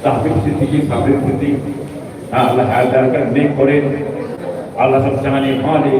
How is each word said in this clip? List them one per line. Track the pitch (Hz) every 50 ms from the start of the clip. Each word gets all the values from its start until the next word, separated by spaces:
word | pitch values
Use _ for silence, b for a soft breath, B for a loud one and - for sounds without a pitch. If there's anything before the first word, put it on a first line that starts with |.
| -
তাহফিজ | 143 - - - 156 - - -
সিদ্দিকী, | 147 - - 143 - 147 143 - -
সাবরিন | - - - - 143 143 -
সিদ্দিক, | 135 135 131 139 143 - - - - - - - - - - - - - - - -
হ্যাঁ, | - 123 127 127
আল্লাহ | 127 127 127 127
হায়াত | 127 127 127 127 127
দান | 131 131 131
করেন, | 123 120 - - 131
নেক | 143 147 147 - -
করেন। | 135 135 147 147 139 - - - - - - - - - - - - - - - - - - -
আল্লাহ | - - 392 - -
সব | - 135 135 139
জাহানে | 139 135 135 135 135 135 135 -
হন, | 151 156 151 139 139
এই | 135 131